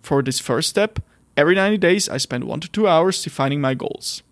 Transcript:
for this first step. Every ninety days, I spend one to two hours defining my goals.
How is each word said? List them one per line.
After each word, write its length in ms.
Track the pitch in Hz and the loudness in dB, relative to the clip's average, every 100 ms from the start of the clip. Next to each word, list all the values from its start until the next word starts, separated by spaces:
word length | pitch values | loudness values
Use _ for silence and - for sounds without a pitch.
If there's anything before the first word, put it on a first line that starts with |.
for 200 | - 139 | -2 0
this 180 | 131 127 | 0 -4
first 300 | - 123 156 | -2 -2 0
step. 300 | - 214 - - _ _ - | 0 0 -2 -10 _ _ 2
Every 180 | 151 190 | 4 4
ninety 220 | 190 214 | 2 2
days, 320 | 175 196 - | 2 2 0
I 80 | 135 | -4
spend 260 | - 123 | -6 -6
one 160 | 123 147 | -6 -8
to 100 | 175 | -8
two 200 | - 214 | 0 4
hours 340 | 160 185 180 | 4 4 0
defining 380 | - - 135 143 | -6 -4 -2 0
my 120 | 135 | -2
goals. 480 | 131 - - - - - | -2 -6 -8 -10 -12 -14